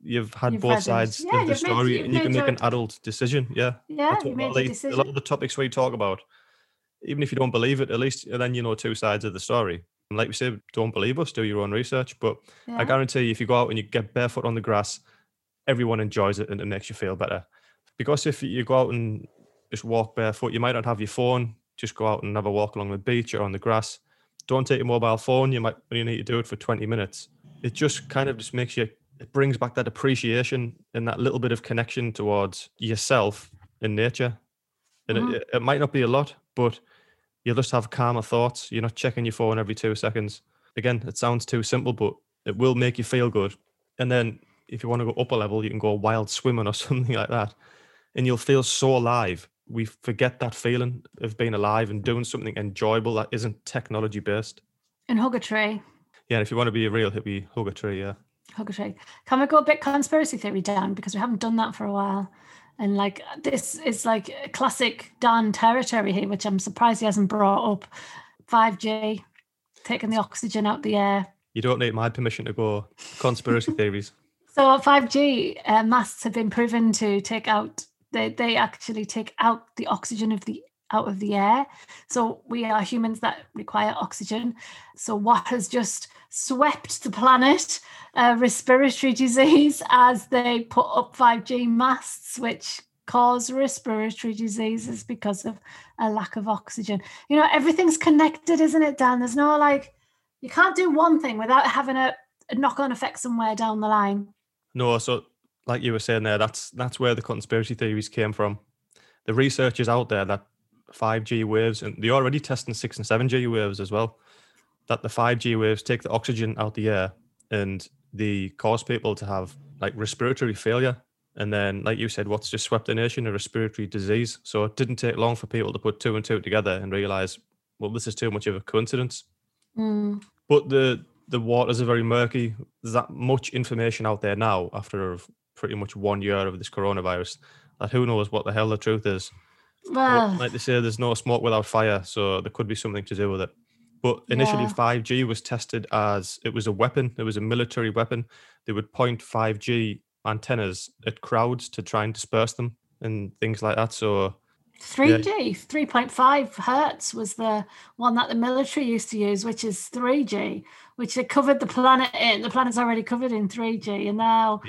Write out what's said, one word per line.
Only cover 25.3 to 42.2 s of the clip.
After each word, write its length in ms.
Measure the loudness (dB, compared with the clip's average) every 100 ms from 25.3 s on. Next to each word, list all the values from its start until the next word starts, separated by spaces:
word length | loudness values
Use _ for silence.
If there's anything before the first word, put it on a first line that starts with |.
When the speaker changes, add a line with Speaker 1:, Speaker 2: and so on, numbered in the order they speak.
| 2 2
Speaker 1:
You 100 | 2
might 140 | -2 -6 _
only 120 | -4
need 140 | -2 -4
to 60 |
do 160 | -2 -4
it 80 | -4
for 80 | -6
twenty 320 | -4 -2 -2
minutes. 420 | -2 -4 -8 -20 _ -20 -10
It 120 | -8
just 360 | 0 0 0 -4
kind 200 | -2 -2
of 80 | -4
just 160 | -6
makes 240 | -6 -4 -2
you, 120 | -4 -6 _ _
it 120 | -6
brings 240 | 0 2 2
back 180 | -2 -2
that 120 | -4
appreciation 840 | -2 0 0 0 0 0 -4 -6 -10 _
and 140 | -6 -4
that 120 | -2
little 200 | 0 0
bit 120 | 0
of 100 | -2
connection 500 | -2 -4 -2 -4 -6
towards 560 | -4 0 0 0 -4 -16 _
yourself 760 | -4 -4 2 4 4 -2 -12 -20 -20 _
in 140 | -4 0
nature. 420 | 0 0 -4 -4 _ _ _ _ _ _ -4
And 100 | -2
it, 40 |
Speaker 2:
Mm-hmm. 100 | 0 -4
Speaker 1:
it, 80 | -2
it 80 | -2
might 180 | 2 2
not 120 | 2
be 100 | 2
a 40 | 2
lot, 280 | 2 0 -8 _ -2
but 240 | 0 -2 _ _ _ _ _ _
you'll 120 | -2 0
just 160 | 0
have 180 | 0 -2
calmer 320 | -2 0 0
thoughts. 500 | 0 0 0 -2 -8
You're 100 | -4
not 140 | -4 -2
checking 300 | -4 -2 -4
your 60 |
phone 240 | 0 0 0
every 160 | -2 -4
two 200 | -4 -2
seconds. 460 | -2 -2 -6 -10 _ _ _ -4
Again, 260 | -2 -2 -4
it 100 | -4
sounds 280 | -2 -2 -2
too 180 | -4
simple, 300 | -2 -2 -2
but 200 | -2 -2 -4